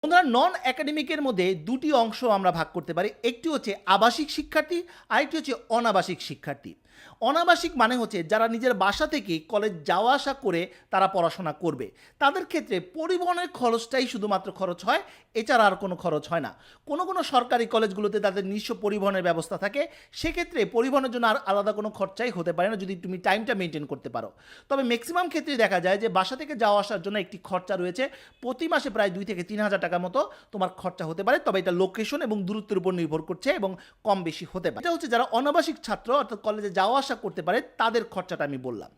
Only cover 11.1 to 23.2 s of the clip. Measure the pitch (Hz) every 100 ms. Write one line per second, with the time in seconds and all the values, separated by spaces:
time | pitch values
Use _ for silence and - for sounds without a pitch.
11.1 | 190 165 - 175 147 175 139 107 - -
12.1 | _ 277 294 - 330 214 190 180 311 320
13.1 | 359 359 349 349 - 247 226 226 - 262
14.1 | 233 208 190 196 180 185 175 190 294 -
15.1 | - _ - 220 233 208 185 196 175 175
16.1 | 151 - 170 123 87 - - - 302 359
17.1 | 370 320 262 247 247 226 233 220 190 208
18.1 | 208 202 190 190 208 208 233 208 208 196
19.1 | 190 175 165 160 180 202 277 320 - -
20.1 | - 320 330 339 320 190 233 254 269 262
21.1 | 240 233 214 - 196 202 208 214 208 196
22.1 | - 247 180 170 170 185 220 185 190 185
23.1 | 185